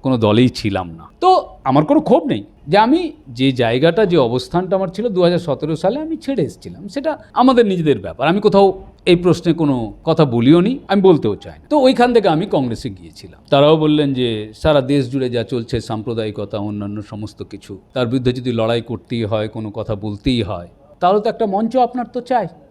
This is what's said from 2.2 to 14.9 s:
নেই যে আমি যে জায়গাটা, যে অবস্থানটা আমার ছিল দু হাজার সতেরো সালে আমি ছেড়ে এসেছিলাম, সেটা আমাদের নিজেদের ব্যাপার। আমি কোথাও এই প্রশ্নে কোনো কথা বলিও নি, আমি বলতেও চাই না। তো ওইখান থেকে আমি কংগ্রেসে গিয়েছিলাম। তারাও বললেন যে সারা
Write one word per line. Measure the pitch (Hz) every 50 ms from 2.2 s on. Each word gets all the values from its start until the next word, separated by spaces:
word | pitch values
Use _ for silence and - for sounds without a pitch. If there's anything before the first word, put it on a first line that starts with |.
| 339 277
নেই | 139 104 101 - _ _ - 147
যে | 156 202 220
আমি | 233 294 349 359 302 - - - 135 120 117
যে | 131 135 127 120
জায়গাটা, | 120 113 117 127 143 165 170 220 220
যে | 180 175 165 131
অবস্থানটা | 113 120 127 127 - - 180 185 180 190
আমার | 190 190 175 -
ছিল | - 226 247
দু | 190 180 180
হাজার | 170 180 170 175
সতেরো | 160 135 123 - 151 160
সালে | 151 - 185 233 294 311
আমি | 320 320 311 -
ছেড়ে | 269 277 226 208
এসেছিলাম, | 185 - - - 180 175 - 190 202 -
সেটা | 285 269 320 294 294 - - -
আমাদের | - 247 262 262 233 233 202
নিজেদের | 190 175 160 151 135 107 95
ব্যাপার। | 92 - - 127 156
আমি | 175 202
কোথাও | 208 208 180 196 196 190 185 - - - _ _ _ 180
এই | 180 170 175
প্রশ্নে | 180 160 - - 175 151
কোনো | 139 160 143 135 123 113 104 98 - -
কথা | 160 165 160 156 135 117
বলিও | 117 117 131 160 175
নি, | 180 220 262 277 - -
আমি | 190 202
বলতেও | 185 190 175 139 - 110 98
চাই | - - - 76 -
না। | - _
তো | 294 302 254
ওইখান | 262 262 - 240 247 240
থেকে | 233 196 196 160
আমি | 160 196 202 -
কংগ্রেসে | 156 131 123 113 - - 127
গিয়েছিলাম। | 98 90 85 82 _ - - - - _ _ _
তারাও | 143 139 143 147 160
বললেন | 156 156 151 151 151 151 139 135
যে | 127 127 117 113 107 107 107 110 -
সারা | - 156 151 143 131 123